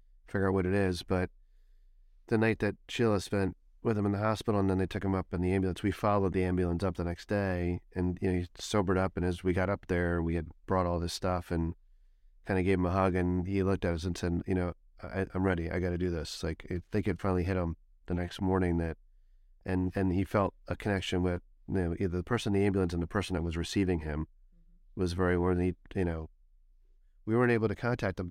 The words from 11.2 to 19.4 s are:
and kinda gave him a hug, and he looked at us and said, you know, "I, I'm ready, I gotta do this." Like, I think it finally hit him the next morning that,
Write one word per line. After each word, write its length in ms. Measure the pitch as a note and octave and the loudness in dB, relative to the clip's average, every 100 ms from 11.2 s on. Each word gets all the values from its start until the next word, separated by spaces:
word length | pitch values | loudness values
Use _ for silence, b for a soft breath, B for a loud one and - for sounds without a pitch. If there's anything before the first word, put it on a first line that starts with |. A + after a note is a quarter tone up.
| F#2+ F2+ - | -2 -2 -2
and 240 | E2+ E2 - - - - _ - - - | -2 -2 -4 -16 -20 -20 _ -20 -16 -2
kinda 160 | F#2 | 2
gave 160 | F#2 F#2 | 4 4
him 80 | F2 | 2
a 40 | |
hug, 240 | F#2+ F#2+ | 2 2
and 320 | F2+ F2+ F2+ F2+ | 2 2 0 0
he 160 | G2 | 0
looked 220 | F#2+ F#2+ | 2 0
at 100 | F2+ | 0
us 100 | E2+ | -2
and 120 | F#2 E2 | -4 -4
said, 240 | F2 F2 - | -2 -2 0
you 80 | |
know, 180 | F#2 F2+ - - - | 0 0 -4 -16 -16
"I, 240 | - G2 F#2+ | -8 -4 -4
I'm 100 | F#2 | 0
ready, 260 | F#2+ F2 E2 | 0 0 -2
I 100 | F2+ | -2
gotta 180 | F2+ F2 | -2 0
do 120 | F2+ | -2
this." 320 | E2+ D2+ - | -2 -6 -6
Like, 240 | E2 D#2+ - | -6 -6 -6
I 100 | F2+ - | -8 -4
think 140 | G#2+ G2+ | -2 -2
it 120 | F2 | -2
finally 240 | G2 F2+ | 0 0
hit 120 | F2+ F#2 | 0 0
him 200 | E2+ E2 - - - | -2 -4 -12 -20 -6
the 80 | |
next 260 | F2+ F2 - | -4 -4 -2
morning 380 | F#2+ F#2+ F2+ E2+ | 0 2 2 2
that, 180 | E2 D#2+ - - - - | 0 -6 -14 -20 -20 -20